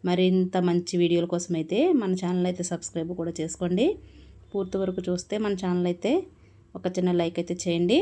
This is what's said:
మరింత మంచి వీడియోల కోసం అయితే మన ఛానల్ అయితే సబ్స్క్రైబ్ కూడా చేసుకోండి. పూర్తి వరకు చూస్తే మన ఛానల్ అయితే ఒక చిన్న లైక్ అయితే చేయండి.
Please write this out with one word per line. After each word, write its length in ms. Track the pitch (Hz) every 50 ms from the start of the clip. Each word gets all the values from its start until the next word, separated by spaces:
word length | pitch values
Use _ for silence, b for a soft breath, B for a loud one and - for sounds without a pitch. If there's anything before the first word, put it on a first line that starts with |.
| - 180
మరింత 480 | 180 180 185 185 185 185 185 180 - 185 180 175
మంచి 240 | 170 175 175 - - 175
వీడియోల 260 | 175 170 170 170 170 175 175
కోసం 180 | 175 175 - 170 160
అయితే 200 | 156 160 180 214 302 370 359 262
మన 100 | 208 190 185 185 190
ఛానల్ 240 | 175 180 180 180 180
అయితే 120 | 180 180 175 -
సబ్స్క్రైబ్ 420 | 180 170 - - - 170 165 170 175 180
కూడా 120 | 165 170 170 -
చేసుకోండి. 460 | 156 165 - - 180 175 180 190 247 370 415 B B B B B B B B B - - -
పూర్తి 240 | 202 196 185 - 196
వరకు 200 | 190 185 185 - 185 180
చూస్తే 260 | 180 180 - _ 202 214 220
మన 100 | 208 202 185 190
ఛానల్ 240 | 185 180 180 175 180
అయితే 200 | 175 175 - 208 277 370 370 - b b b b b b b b _
ఒక 100 | 185 - 180 180
చిన్న 140 | 185 180 180 175 175
లైక్ 160 | 170 165 175 175
అయితే 140 | 175 - 180 180 -
చేయండి. 340 | 180 170 170 175 175 226 320